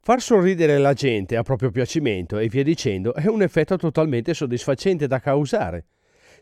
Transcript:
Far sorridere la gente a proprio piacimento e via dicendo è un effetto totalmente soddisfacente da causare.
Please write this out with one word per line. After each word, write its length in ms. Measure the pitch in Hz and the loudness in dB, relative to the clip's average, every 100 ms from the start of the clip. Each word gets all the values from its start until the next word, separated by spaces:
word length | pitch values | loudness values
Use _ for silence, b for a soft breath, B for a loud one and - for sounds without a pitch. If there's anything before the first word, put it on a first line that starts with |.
Far 200 | - 254 | 2 0
sorridere 560 | - 220 180 185 160 143 | 4 4 4 4 4 4
la 140 | 139 | 4
gente 440 | 139 139 110 95 113 | 2 0 0 -2 -4
a 80 | |
proprio 260 | 113 135 127 | -2 -2 -2
piacimento 640 | 101 123 165 143 98 85 104 | -2 -2 -2 -2 -2 -4 -2
e 100 | 113 | -2
via 160 | 127 | 0
dicendo 500 | 139 165 127 95 98 | 0 0 -2 -2 -4
è 140 | - 170 | -2 0
un 140 | 220 | 0
effetto 340 | 185 - 151 185 | 0 0 0 -2
totalmente 580 | 165 156 160 120 113 | -2 0 0 0 -2
soddisfacente 720 | 160 139 120 - 135 190 180 143 | -4 -4 -4 -2 -2 0 0 0
da 140 | 127 | -2
causare. 680 | - 139 143 226 101 85 - b b b b b | 0 0 0 -2 -2 -8 -12 b b b b b